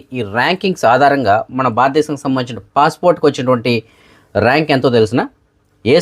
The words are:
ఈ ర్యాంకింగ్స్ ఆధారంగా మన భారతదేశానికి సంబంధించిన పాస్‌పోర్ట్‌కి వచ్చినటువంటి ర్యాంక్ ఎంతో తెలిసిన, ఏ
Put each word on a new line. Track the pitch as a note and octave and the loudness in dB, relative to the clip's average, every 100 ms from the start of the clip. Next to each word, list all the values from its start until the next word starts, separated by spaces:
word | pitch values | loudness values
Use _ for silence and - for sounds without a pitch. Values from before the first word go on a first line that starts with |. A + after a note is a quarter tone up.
| - | -6
ఈ | B2+ G2+ A2+ | -8 -6 -2
ర్యాంకింగ్స్ | C#3+ F#3 G3 F3 A2+ | -2 -2 -4 0 2
ఆధారంగా | B2+ C#3+ C#3 G#2+ G#2+ - B2+ | 4 2 2 2 0 -2 -2
మన | C3 A2+ | -2 0
భారతదేశానికి | C3 D3 D3 C#3 C3+ | 0 0 -2 -4 -4
సంబంధించిన | C3 B2 A2 - C#3 | -4 -4 -10 -6 0
పాస్‌పోర్ట్‌కి | D#3 - F3 D#3+ F3 | 0 0 0 2 0
వచ్చినటువంటి | - B2+ B2 B2 A#2 - _ _ _ _ G#2 | 0 -2 0 0 -2 -4 _ _ _ _ 0
ర్యాంక్ | A2+ D3 D3+ C3+ | 2 2 0 0
ఎంతో | C3+ A#2+ | 2 2
తెలిసిన, | A2 B2+ C4+ _ _ _ _ _ G#2+ | 2 0 -4 _ _ _ _ _ 0
ఏ | E3 | 0